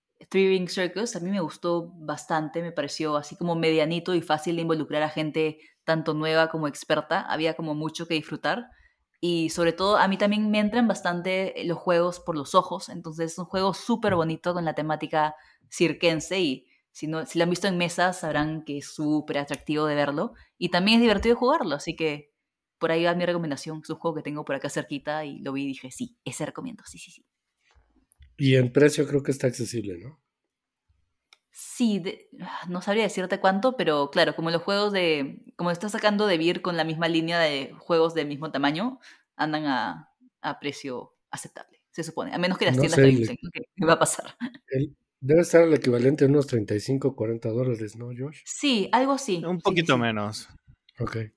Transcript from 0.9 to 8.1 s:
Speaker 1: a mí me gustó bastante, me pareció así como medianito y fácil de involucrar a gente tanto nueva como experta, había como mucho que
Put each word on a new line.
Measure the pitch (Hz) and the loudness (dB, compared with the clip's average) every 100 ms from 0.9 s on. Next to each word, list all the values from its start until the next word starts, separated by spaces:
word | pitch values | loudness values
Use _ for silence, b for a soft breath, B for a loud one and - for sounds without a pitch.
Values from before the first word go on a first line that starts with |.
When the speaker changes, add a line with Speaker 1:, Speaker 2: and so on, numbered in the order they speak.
| 180 233 175 | -2 -6 -4
Speaker 1:
a | |
mí | 175 | -4
me | 202 | -2
gustó | 156 - 175 170 170 170 | -4 -4 -2 -2 -4 -12
bastante, | 151 147 - 160 156 165 | -8 -8 -2 -2 -2 -6
me | 170 | -6
pareció | 160 143 - 156 147 | -6 -6 -4 -2 -2
así | 147 151 | -4 -6
como | 175 165 | -2 0
medianito | 160 160 151 170 170 180 | 2 2 2 0 0 -2
y | |
fácil | 165 151 175 170 | 0 -2 0 -2
de | |
involucrar | 165 160 135 151 | 0 -2 0 -2
a | 151 | -2
gente | 156 156 156 156 156 b b | -2 -4 0 -2 -4 b b
tanto | - 160 156 | -2 0 0
nueva | 151 156 160 160 | -2 2 2 2
como | 160 147 | 0 -4
experta, | 143 - 151 - 180 | -6 -2 -2 0 -4
había | - 147 160 160 | -2 -2 -2 -2
como | 160 151 | -6 -4
mucho | 156 156 | -6 -8
que | 170 | -4